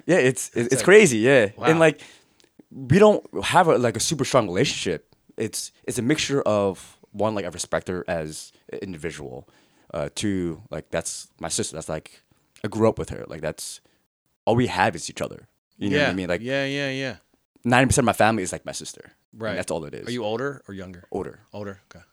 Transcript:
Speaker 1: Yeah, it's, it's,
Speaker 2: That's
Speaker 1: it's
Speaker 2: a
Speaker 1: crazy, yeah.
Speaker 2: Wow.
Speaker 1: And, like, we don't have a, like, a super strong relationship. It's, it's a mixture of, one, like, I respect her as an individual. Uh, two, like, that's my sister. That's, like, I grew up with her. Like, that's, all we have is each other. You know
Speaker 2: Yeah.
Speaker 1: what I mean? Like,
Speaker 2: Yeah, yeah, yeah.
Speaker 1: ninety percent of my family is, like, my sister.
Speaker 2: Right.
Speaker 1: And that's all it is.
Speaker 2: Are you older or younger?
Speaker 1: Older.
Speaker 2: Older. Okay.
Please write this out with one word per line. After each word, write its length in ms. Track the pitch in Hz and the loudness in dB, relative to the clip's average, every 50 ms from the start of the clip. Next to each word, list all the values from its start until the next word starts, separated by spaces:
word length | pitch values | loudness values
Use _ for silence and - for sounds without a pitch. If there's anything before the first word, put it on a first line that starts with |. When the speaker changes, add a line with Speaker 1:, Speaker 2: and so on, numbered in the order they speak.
| _ | _
Speaker 1:
Yeah, 120 | - 170 | 2 4
it's, 300 | 185 127 131 127 - - | 4 4 4 2 0 -6
it's, 80 | - - | -6 -4
Speaker 2:
That's 180 | 113 120 117 135 | -4 0 0 0
Speaker 1:
it's 80 | 127 | 2
Speaker 2:
a 40 | 110 | 6
Speaker 1:
crazy, 340 | 175 196 214 220 156 120 107 | 8 10 10 10 8 6 4
yeah. 300 | 107 131 143 127 107 98 - | 4 6 6 6 6 4 0
Speaker 2:
Wow. 120 | - 117 | 0 0
Speaker 1:
And, 120 | 127 160 165 | 2 4 6
like, 220 | 165 156 143 - - - - _ _ _ _ _ _ _ _ - _ _ | 4 4 4 0 -8 -20 -20 _ _ _ _ _ _ _ _ -20 _ _
we 300 | - 131 135 123 147 202 | -16 -14 0 2 6 8
don't 240 | 214 214 202 - - - - 90 101 | 8 8 6 4 -2 -8 -10 -6 -4
have 220 | - 139 170 185 | 4 4 6 6
a, 100 | 165 139 | 6 4
like, 180 | 117 120 117 110 | 4 2 0 0
a 60 | 113 | -2
super 240 | - - 165 143 131 | -2 -2 -2 -2 0
strong 220 | - - 131 110 | 2 2 2 2
relationship. 680 | 92 87 98 135 165 - - - 98 82 73 - _ _ _ _ _ _ | 2 0 0 0 0 -2 -4 -4 -4 -4 -6 -8 _ _ _ _ _ _
It's, 340 | - 113 104 - - - - - _ _ | -8 -8 -6 -6 -10 -10 -12 -16 _ _
it's 120 | - 107 120 | -8 -6 -2
a 20 | |
mixture 400 | 110 123 156 156 - - 139 139 | -2 0 0 0 -2 -2 -2 0
of, 560 | - - 107 104 101 98 90 - - - _ _ _ _ | 0 2 2 2 2 0 -2 -6 -12 -20 _ _ _ _
one, 220 | - 101 101 110 110 | -6 -4 -4 -2 -2
like, 120 | 101 90 | -4 -6
I 40 | 87 | -6
respect 380 | 82 87 - - - 82 - | -8 -10 -6 -4 -4 -4 -4
her 160 | - 92 90 - - | -4 -6 -6 -4 -4
as 420 | 90 82 78 78 78 - - - _ _ _ - - | -4 -4 -6 -8 -10 -14 -16 -20 _ _ _ -16 -12
an 60 | - | -12
individual. 680 | - 95 90 78 76 82 76 73 73 65 62 64 - _ _ _ _ _ _ _ _ - - | -12 -12 -12 -10 -10 -10 -10 -12 -14 -14 -14 -16 -18 _ _ _ _ _ _ _ _ -12 -8
Uh, 160 | 82 73 71 - | -8 -8 -8 -8
two, 460 | - - 104 98 92 87 85 80 76 110 _ | -6 -4 -4 -2 -2 -4 -6 -6 -10 -12 _
like, 200 | - 78 - _ | -12 -12 -10 _
that's 400 | - 82 80 - - - - - _ _ | -6 -6 -6 -6 -10 -14 -16 -20 _ _
my 80 | 82 | -10
sister. 280 | 85 - - 107 - - | -8 -6 -6 -6 -8 -10
That's, 100 | 78 80 | -12 -10
like, 340 | - 80 78 - - - _ _ _ _ _ _ _ _ _ - | -10 -10 -10 -10 -16 -20 _ _ _ _ _ _ _ _ _ -12
I 40 | |
grew 220 | 104 - 107 110 110 | -8 -2 2 2 2
up 100 | 107 - | 2 0
with 100 | 80 - | -6 -8
her. 140 | - - - | -10 -12 -12
Like, 140 | - - 80 | -12 -10 -8
that's, 380 | 76 78 78 - - - - - _ _ _ _ _ _ _ _ _ _ _ _ _ | -6 -8 -6 -8 -12 -14 -14 -16 _ _ _ _ _ _ _ _ _ _ _ _ _
all 100 | 101 113 | 0 2
we 120 | 120 123 | 2 2
have 280 | 101 87 90 98 113 85 | 0 2 0 0 0 0
is 140 | 80 - - | -4 -10 -12
each 120 | - - | -8 -8
other. 260 | 78 57 - - - _ _ _ _ _ _ | -8 -8 -8 -14 -20 _ _ _ _ _ _
You 140 | - - 101 | -6 -4 -2
know 60 | 143 | 0
Speaker 2:
Yeah. 60 | 147 143 | 0 0
Speaker 1:
what 40 | 127 | 0
I 40 | 92 | 0
mean? 120 | 95 92 | -2 -2
Like, 140 | 85 87 90 | -2 -4 -4
Speaker 2:
Yeah, 240 | 113 123 135 139 139 | -4 -4 -4 -4 -4
yeah, 240 | 135 139 143 143 135 | -4 -4 -6 -6 -6
yeah. 260 | 131 135 135 131 - - _ _ _ _ _ _ _ _ - | -6 -6 -8 -8 -10 -14 _ _ _ _ _ _ _ _ 0
Speaker 1:
ninety 240 | 120 123 123 135 | 4 6 6 6
percent 160 | 120 - 147 123 | 6 4 4 2
of 40 | |
my 60 | 110 98 | 2 4
family 300 | - 107 107 113 107 92 | 4 4 4 4 0 -4
is, 80 | 87 | -6
like, 140 | - 78 - | -8 -8 -10
my 60 | 73 71 | -12 -12
sister. 400 | - 78 - - - - - _ _ _ _ _ | -10 -12 -14 -16 -18 -20 -20 _ _ _ _ _
Speaker 2:
Right. 180 | 110 110 107 | -10 -10 -8
Speaker 1:
And 60 | 101 90 | -6 -6
that's 120 | 92 - | -6 -6
all 140 | 80 82 76 | -6 -6 -8
it 80 | 73 - | -10 -12
is. 140 | - - | -12 -10
Speaker 2:
Are 40 | 117 | -8
you 140 | 120 123 107 | -8 -6 -4
older 360 | 104 110 113 135 143 139 135 - | -4 -4 -6 -6 -8 -10 -12 -16
or 60 | - 98 | -16 -16
younger? 320 | 95 92 92 92 87 - _ | -14 -14 -16 -16 -20 -14 _
Speaker 1:
Older. 280 | - - - - - - _ _ - | -8 -8 -8 -10 -12 -18 _ _ -14
Speaker 2:
Older. 260 | 104 104 98 95 - _ _ | -14 -12 -12 -14 -16 _ _
Okay. 140 | - 85 - _ | -20 -20 -20 _